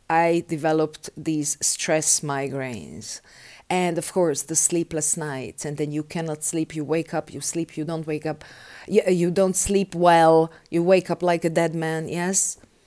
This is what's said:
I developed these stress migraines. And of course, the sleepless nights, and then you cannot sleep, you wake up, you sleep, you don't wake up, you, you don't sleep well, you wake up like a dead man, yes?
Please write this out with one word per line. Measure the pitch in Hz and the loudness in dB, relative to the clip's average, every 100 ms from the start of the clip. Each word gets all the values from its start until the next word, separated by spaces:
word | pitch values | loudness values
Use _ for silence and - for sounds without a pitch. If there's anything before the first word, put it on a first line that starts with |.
| - | -2
I | 165 170 170 165 | 2 4 2 -2
developed | 160 156 160 156 - - - | -2 0 0 0 -4 -16 -8
these | 156 156 147 - | -4 -2 -2 -2
stress | - - - 156 151 - | -2 -2 0 0 2 0
migraines. | 147 139 139 139 131 107 73 80 110 - - - - - - | 0 -4 -4 -6 -8 -8 -12 -14 -14 -16 -18 -20 -20 -16 -4
And | 180 180 165 | 0 0 0
of | - | -2
course, | 190 170 139 | 0 2 0
the | - 160 | -2 0
sleepless | - 170 170 156 - - | 0 0 -2 -4 -2 -4
nights, | 151 135 117 - 156 | -6 -8 -10 -10 -8
and | 147 | -4
then | 147 | -4
you | 147 | -4
cannot | 151 170 165 151 | -6 -6 -6 -6
sleep, | - 165 160 160 | -4 -4 -4 -6
you | |
wake | 139 160 156 | -2 -2 -2
up, | 160 - | -6 -8
you | 139 | -8
sleep, | - 165 165 - | -6 -6 -6 -6
you | 151 | -6
don't | 160 156 | -6 -6
wake | 151 156 | -6 -6
up, | 151 - - - - - | -8 -12 -20 -20 -18 -2
you, | 202 185 | 2 4
you | 180 170 | 4 2
don't | 175 190 180 | 2 2 2
sleep | - 196 190 170 | 0 0 0 2
well, | 175 165 160 160 160 - _ | 6 8 8 6 4 -2 _
you | 165 | 0
wake | 170 190 185 | 4 4 4
up | 170 | 0
like | 175 170 | 0 2
a | 170 | 0
dead | 160 165 | 0 0
man, | 160 160 160 160 | 0 -4 -4 -4
yes? | 170 180 190 - - - _ | -4 -2 -2 -2 -4 -16 _